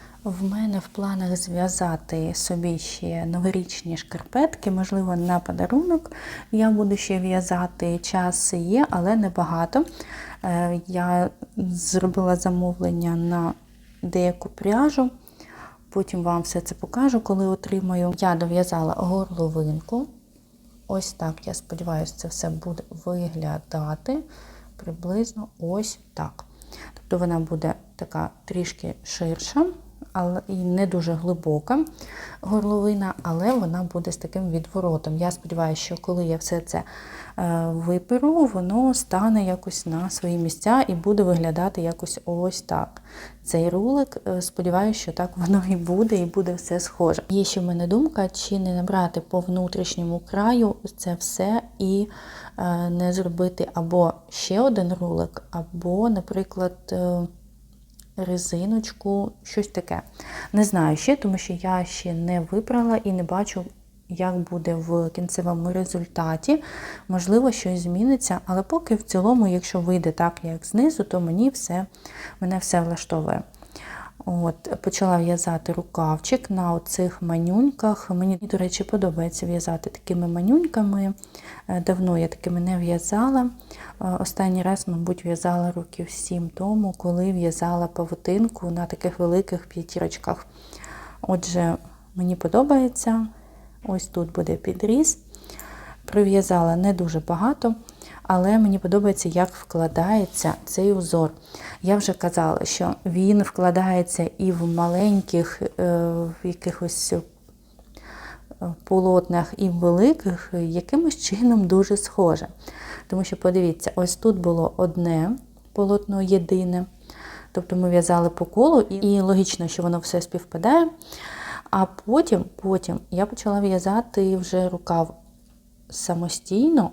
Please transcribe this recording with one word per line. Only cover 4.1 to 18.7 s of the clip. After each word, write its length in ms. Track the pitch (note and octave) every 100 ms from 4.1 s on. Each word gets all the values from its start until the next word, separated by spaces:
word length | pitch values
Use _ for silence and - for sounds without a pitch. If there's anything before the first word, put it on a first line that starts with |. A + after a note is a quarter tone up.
| E3 - B3+ D#4+ - G3+
можливо, 460 | F#3 F#3 G3 F#3 F3
на 240 | F3 F3
подарунок 720 | - F3 F3+ C4 F4 E4 - - - - -
я 180 | A3 A3
буду 260 | G#3 G3+ G3+
ще 220 | - F#3
в'язати. 800 | F#3 F#3 F3+ F3+ F3+ - F3 E3+
Час 540 | - F#3+ F3+ - -
є, 320 | F3 E3+ A#3 D4
але 260 | F3+ F3+ A3
небагато. 680 | G3 F3+ E3 E3 E3 C4 E4+ - - - - -
Е, 360 | F#3 F3 F3 F3 F3
я 440 | F3+ F3+ F3+ F3+ - - G#3+
зробила 800 | F#3 F3 - F#3 F#3 F#3+ F3+ F3+
замовлення 800 | F#3 F3+ F3+ F3+ F3 E3+ E3+ E3+
на 380 | E3+ F3 E3 - - - - -
деяку 460 | F3+ F3+ F3+ F3 -
пряжу, 640 | - G3 A3 D4 C#4+ B3 - - - - - - - -
потім 320 | G3 F#3+ F3+
вам 200 | E3+ F3
все 180 | E3 F3
це 140 | F3
покажу, 460 | - - A#3+ C4+ A#3
коли 260 | A3 F#3+ F#3+
отримаю. 680 | F#3+ - F#3+ F#3 F3+ F3 F3
Я 160 | F#3
дов'язала 600 | E3+ E3+ F3 F3+